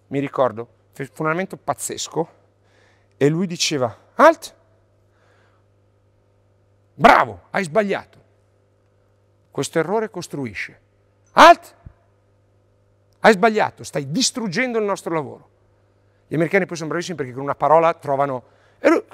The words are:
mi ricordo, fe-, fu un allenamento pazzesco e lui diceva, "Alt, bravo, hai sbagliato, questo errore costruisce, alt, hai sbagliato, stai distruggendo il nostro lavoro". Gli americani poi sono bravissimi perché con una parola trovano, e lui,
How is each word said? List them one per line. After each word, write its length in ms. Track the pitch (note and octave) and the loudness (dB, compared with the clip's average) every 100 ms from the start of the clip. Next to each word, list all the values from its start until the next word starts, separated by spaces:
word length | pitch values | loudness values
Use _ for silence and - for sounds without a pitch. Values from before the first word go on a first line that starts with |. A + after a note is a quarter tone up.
| - | -8
mi 100 | C#3 | -6
ricordo, 500 | C#3 - B2+ G#2+ A#2+ _ _ | -4 -2 -2 -2 -14 _ _
fe-, 120 | - C#3 | -16 -14
fu 160 | - | -8
un 60 | D#3 | -4
allenamento 300 | E3 F#3+ F3 | -4 -6 -10
pazzesco 720 | - C#3 - - - - E3+ _ _ _ _ _ _ _ _ - | -10 -8 -8 -10 -10 -8 -8 _ _ _ _ _ _ _ _ -2
e 120 | C#3+ | 0
lui 160 | D#3+ F#3+ | 0 -4
diceva, 500 | E3+ - D3+ A#2+ - _ - | -6 -4 -4 -4 -6 _ 4
"Alt, 400 | D4 D#4+ - - _ _ _ _ _ _ _ _ _ _ _ _ _ _ _ _ _ _ _ _ _ _ _ - | 4 4 -2 -20 _ _ _ _ _ _ _ _ _ _ _ _ _ _ _ _ _ _ _ _ _ _ _ 2
bravo, 460 | A3 A3 C3+ G2 - | 6 6 2 -4 -10
hai 120 | F#3 | -8
sbagliato, 540 | F#3 E3+ G#3 D#3 - _ _ _ _ _ _ _ _ _ _ _ _ _ _ | -4 -2 -2 -4 -10 _ _ _ _ _ _ _ _ _ _ _ _ _ _
questo 260 | - C#3 E3 | -8 -4 -4
errore 320 | D#3 G#3+ G#3+ | -2 -4 -6
costruisce, 720 | F3+ E3 D3+ B2+ G2 - - _ _ _ _ _ | -10 -12 -10 -10 -10 -14 -16 _ _ _ _ _
alt, 420 | - - - - _ - - _ _ _ _ _ _ _ _ _ _ _ _ | 8 8 8 2 _ -20 -20 _ _ _ _ _ _ _ _ _ _ _ _
hai 140 | G3+ | 2
sbagliato, 500 | G#3 A3+ G#3+ A#2+ - | 4 2 0 -2 -6
stai 260 | - D#3+ C3+ | -12 -10 -6
distruggendo 720 | E3+ B3 - A#3 E3 B3+ A3+ | -2 -2 -4 -6 -4 -4 -2
il 60 | G3+ | -4
nostro 280 | F#3 G3+ | -4 -4
lavoro". 360 | E3 B2+ A2 - _ _ _ _ _ _ _ _ | -6 -6 -12 -20 _ _ _ _ _ _ _ _
Gli 80 | |
americani 320 | C#3+ E3 G3 F3+ | -2 0 0 -2
poi 120 | E3+ | -6
sono 120 | D#3 | -8
bravissimi 260 | D#3+ E3+ E3 | -8 -8 -10
perché 160 | C3 | -10
con 120 | B2 | -8
una 100 | C#3 | -8
parola 400 | C3+ C#3+ D#3+ E3 | -2 4 4 4
trovano, 640 | E3+ C#3 C#3 C#3+ B2+ - _ _ _ | 0 -2 -2 -2 -4 -12 _ _ _
e 60 | - | 2
lui, 160 | E4 - | 2 0